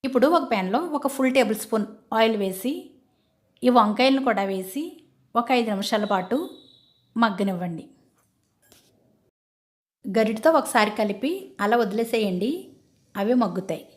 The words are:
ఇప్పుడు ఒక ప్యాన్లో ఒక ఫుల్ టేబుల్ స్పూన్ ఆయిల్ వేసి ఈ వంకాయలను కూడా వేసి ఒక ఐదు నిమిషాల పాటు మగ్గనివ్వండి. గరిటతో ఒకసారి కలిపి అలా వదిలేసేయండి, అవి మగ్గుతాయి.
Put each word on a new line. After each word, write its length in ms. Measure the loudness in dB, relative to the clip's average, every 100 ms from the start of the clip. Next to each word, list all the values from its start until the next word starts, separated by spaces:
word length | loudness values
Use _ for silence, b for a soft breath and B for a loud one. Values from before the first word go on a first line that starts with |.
| 0
ఇప్పుడు 200 | 2 4 4
ఒక 100 | 2
ప్యాన్లో 280 | -2 0 -2 -2 -4
ఒక 100 | -4
ఫుల్ 200 | 0 2 4
టేబుల్ 220 | 2 -2
స్పూన్ 240 | -2 -4 -4 -10 _ 2
ఆయిల్ 180 | 2 2
వేసి 300 | -4 -4 -6 -6 -12 _ _ _ _ _ _ _ 4
ఈ 40 | 4
వంకాయలను 440 | 4 2 2 4 2
కూడా 160 | 0 -2
వేసి 320 | -4 -6 -8 -10 -12 _ _ _ -4
ఒక 80 | 2 0
ఐదు 100 | 2
నిమిషాల 320 | -2 0 -2 0
పాటు 260 | -2 0 -4 -4 -12 _ _ _ _ _ 0
మగ్గనివ్వండి. 600 | 0 0 -2 -2 -6 -8 -14 _ _ _ _ _ _ _ _ _ _ _ _ _ _ _ _ _ _ _ _ _ -4 0
గరిటతో 340 | 0 2 2 2
ఒకసారి 320 | 2 2 2 0
కలిపి 320 | -4 -2 -4 -6 -10 -4
అలా 140 | 0 2
వదిలేసేయండి, 680 | 0 -2 -2 -2 -2 -2 -4 -4 -10 -20 _ _ _ -4
అవి 140 | 0 2
మగ్గుతాయి. 440 | 2 -2 -6 -10 -10